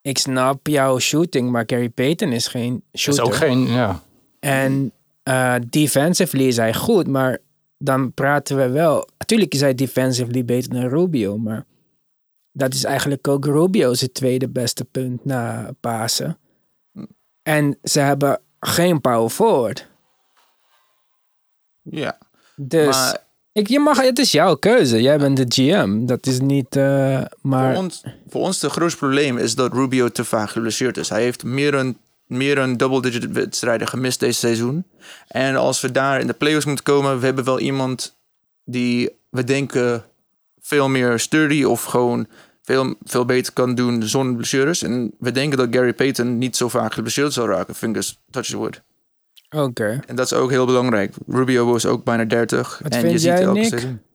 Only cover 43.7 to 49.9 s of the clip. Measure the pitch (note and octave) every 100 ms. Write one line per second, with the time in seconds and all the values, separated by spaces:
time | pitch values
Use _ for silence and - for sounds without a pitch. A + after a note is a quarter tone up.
43.7 | B2 B2 A#2+ G#2+ C3+ C3+ A#2+ - C3+ C#3
44.7 | F3 - B2 A#2 - B2 B2 D3 C3+ B2
45.7 | B2 B2 A#2 C3+ C3 A#2+ A#2 B2+ - B2
46.7 | A#2+ A2+ - A2+ - C#3+ B2+ A2+ F#2 F#2+
47.7 | - A#2 G#2 G2+ - _ C3 A#2 G2+ A2
48.7 | - _ _ _ _ _ _ _ D3+ C#3
49.7 | A#2 G#2+